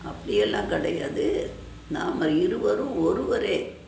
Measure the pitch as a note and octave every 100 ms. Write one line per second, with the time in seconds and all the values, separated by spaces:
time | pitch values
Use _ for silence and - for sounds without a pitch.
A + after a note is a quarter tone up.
0 | - - G#2+ G#2 G#2+ G#2+ G2+ E2 D2+ -
1 | - - G#2 - - - - - - D3+
2 | E3+ - D#3 D#3 F3+ A3+ - - C4+ A3+
3 | D#3+ G3+ C4 A#3+ G3+ F3+ - -